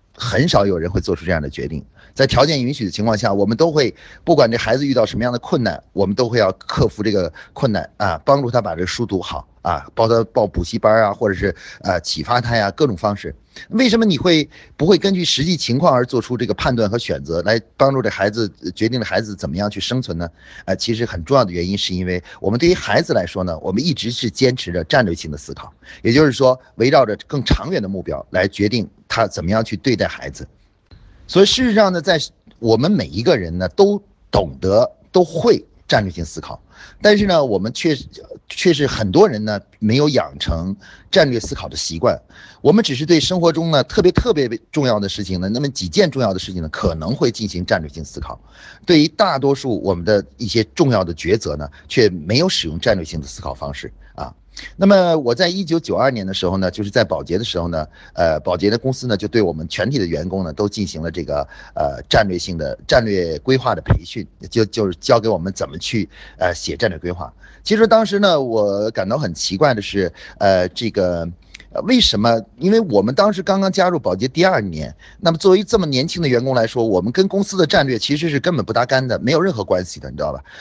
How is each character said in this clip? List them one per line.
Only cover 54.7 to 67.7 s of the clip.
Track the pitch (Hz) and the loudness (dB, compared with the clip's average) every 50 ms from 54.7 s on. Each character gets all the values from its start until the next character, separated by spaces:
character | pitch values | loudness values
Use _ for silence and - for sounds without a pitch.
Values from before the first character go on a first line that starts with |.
| - | -2
那 | - 190 | 2 4
么 | 196 202 190 180 175 165 156 | 6 6 6 6 4 2 2
我 | 135 117 120 | 2 0 0
在 | 120 180 170 | 0 0 0
一 | 180 196 196 | 0 -4 -2
九 | 151 165 170 | -2 -2 -2
九 | - - 92 | -2 -2 -2
二 | 90 123 139 | 0 0 0
年 | 127 110 95 | 0 -2 -6
的 | 95 | -6
时 | 98 - - 87 | -6 -2 -2 -2
候 | 92 95 | 0 0
呢， | 92 90 | -2 -2
就 | 90 - 104 | -2 -4 -6
是 | 101 | -2
在 | - 127 | 0 0
宝 | 107 78 - 73 69 | 0 2 0 -6 -4
洁 | 67 85 | -4 -4
的 | 98 | -4
时 | 117 - - 90 | -4 -4 -4 -4
候 | 82 | -4
呢， | 87 85 78 76 - - - - - | -4 -4 -4 -6 -8 -12 -20 -20 -12
呃， | - - 87 82 78 76 | -2 0 0 2 0 0
宝 | - 92 87 | -2 -2 -2
洁 | 85 92 104 | 0 2 0
的 | 110 120 | 0 0
公 | - 131 | -2 -4
司 | 127 131 131 123 | -4 -4 -4 -4
呢， | 107 | -2
就 | 92 104 | -2 -2
对 | 98 - 113 | 0 0 2
我 | 104 85 | 2 2
们 | 78 78 78 | 0 -4 -8
全 | 80 - - - 123 | -8 -4 -4 -4 -2
体 | 143 131 | -2 -2
的 | 95 | -2
员 | 85 82 73 82 | -2 -2 -4 -4
工 | 90 90 98 92 | -4 -4 -4 -4
呢， | 80 | -4
都 | 71 - 104 101 | -4 -2 -2 -2
进 | - 110 101 | -2 -4 -6
行 | 85 - 80 | -6 -6 -8
了 | 78 82 | -8 -6
这 | 82 87 78 | -6 -6 -6
个， | 69 73 71 71 - - - - - - | -4 -4 -4 -4 -6 -10 -20 -20 -12 -6
呃， | - 73 71 69 62 - - | -4 -4 -4 -4 -6 -6 0
战 | - 123 107 95 | 0 2 2 2
略 | 90 85 | -2 -6
性 | - - 87 | -6 -6 -8
的， | 80 76 67 58 - - | -6 -6 -8 -8 -8 -4
战 | - 151 131 113 | 0 2 2 2
略 | 110 101 92 87 82 80 73 | 2 0 -2 -2 -2 -4 -6
规 | - - 131 | -2 0 0
划 | 131 - 127 107 | 0 0 -2 -4
的 | 82 | -2
培 | - - - - - | 0 0 0 0 -2
训， | - - 117 85 - _ - - - | -8 -12 -12 -12 -14 _ -20 -14 -4
就， | - 120 110 | 0 0 0
就 | 101 - 113 104 | 0 0 -2 -2
是 | 95 85 - | -2 -2 -4
教 | - - 127 117 | 2 2 2 4
给 | 101 113 | 4 0
我 | 104 | -2
们 | 85 82 95 | -2 -4 -6
怎 | 92 - - - | -6 -6 -8 -8
么 | 71 | -8
去， | 82 - - - 110 90 - - - - - - - | -10 -8 -4 -4 -4 -4 -4 -8 -20 -20 -16 -8 -4
呃， | 92 90 85 | -2 -2 -2
写 | - - - 73 | -4 -6 -8 -6
战 | 71 120 107 | -2 -2 -4
略 | 85 | -4
规 | 80 87 87 | -4 -8 -8
划。 | 87 87 71 - - _ - - - - - | -8 -8 -10 -14 -16 _ -20 -20 -20 -10 -2
其 | - | 0